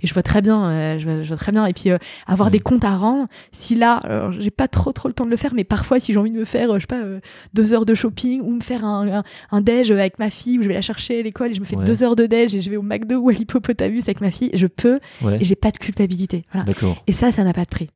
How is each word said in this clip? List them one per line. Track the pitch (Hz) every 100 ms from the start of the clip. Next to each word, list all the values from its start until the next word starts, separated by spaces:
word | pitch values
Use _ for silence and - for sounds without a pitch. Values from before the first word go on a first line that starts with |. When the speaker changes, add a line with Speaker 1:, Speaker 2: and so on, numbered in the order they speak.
Speaker 1:
et | 175
je |
vois | 185
très | 175 208
bien, | 202 220 185
euh, | 160 156 156
je | 156
vois, | 160
je | 156
vois | 160
très | -
bien. | 208 214
Et |
puis, | 175 190
euh, | 180 - - -
avoir | 185 202
Speaker 2:
Ouais. |
Speaker 1:
des | 208
comptes | - 247 214
à | 190
rendre, | 214 269 262 - -
si | - - 233
là, | 233 240
alors, | - 107 202
j'ai | 175 202
pas | - 262
trop, | - 151
trop | 269 269
le |
temps | - 240
de |
le | 233
faire, | 285
mais | 240
parfois, | 185 208 - 254
si | -
j'ai | 202
envie | 214
de | 226
me | 220
faire, | 247 233
euh, | 202
je |
sais | -
pas, | 247
euh, | 208 190 - - -
deux | 202 214
heures | 226 220
de |
shopping, | 226 233 - 247 262
ou | 220
me | 240
faire | - 247 220
un, | 202 202 202
un, | - - -
un | 208
déj | 202 240 233
avec | 202 190 -
ma | 214
fille, | - 240 247
où |
je | 202
vais | 196
la |
chercher | 196 214 - 233
à |
l'école, | 220 - 240
et | 196
je |
me | 196
fais | 196
Speaker 2:
Ouais. |
Speaker 1:
deux | 190 226
heures | 247 233
de | 233
déj, | 226 233 196
et |
je | 180
vais | 208
au |
McDo | 202 214 220 254
ou | 247
à |
l'Hippopotamus | 214 220 254 208 226 190 226
avec | 240 196
ma | 202
fille, | - 240
je | 180 180
peux, | - 240 269 - -
Speaker 2:
Ouais. | 110 104
Speaker 1:
et | 180
j'ai | 196
pas | 220
de | -
culpabilité. | - 196 196 180 190 175 -
Voilà. | 190 101
Speaker 2:
D'accord. | - 95 85 -
Speaker 1:
Et |
ça, | 190 240
ça | 220
n'a | 185
pas | 175
de | 175
prix. | - 160